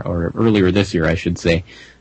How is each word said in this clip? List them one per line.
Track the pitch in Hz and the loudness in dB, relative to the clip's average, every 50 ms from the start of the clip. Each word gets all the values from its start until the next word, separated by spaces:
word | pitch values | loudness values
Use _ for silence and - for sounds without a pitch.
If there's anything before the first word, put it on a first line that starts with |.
or | - 92 90 85 85 - - | -4 -6 -4 -4 -4 -4 -2
earlier | 107 110 113 107 104 92 90 | 0 2 2 4 4 4 2
this | 92 101 98 - - | 2 2 0 0 0
year, | 85 80 | 0 0
I | 80 82 | 0 0
should | 82 - 87 85 | 0 -2 -4 -4
say. | - - 85 82 85 - - - - - - - _ | -2 0 0 0 0 -2 -6 -16 -20 -20 -20 -20 _